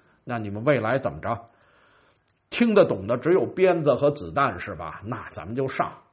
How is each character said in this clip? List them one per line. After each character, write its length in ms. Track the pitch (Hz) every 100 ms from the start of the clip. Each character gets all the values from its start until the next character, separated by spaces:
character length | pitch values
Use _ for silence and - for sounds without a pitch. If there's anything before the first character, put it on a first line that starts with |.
| _ _
那 120 | - 120
你 140 | 104
们 140 | 104
未 160 | 127 131
来 180 | 110 135
怎 140 | 104
么 80 | 73
着？ 200 | 98 117 - _ _ _ _ _ _ _ _ _ _
听 240 | - 240
得 100 | 202
懂 220 | 160 98 98
的 100 | 127
只 160 | 156
有 140 | 185 -
鞭 380 | - 185 170
子 100 | 147
和 160 | 120 143
子 220 | 147 85
弹 260 | 80 135 90
是 160 | -
吧？ 260 | 85 80 -
那 260 | 101 117 -
咱 160 | - 82
们 80 |
就 140 | 123 135
上， 240 | - - - _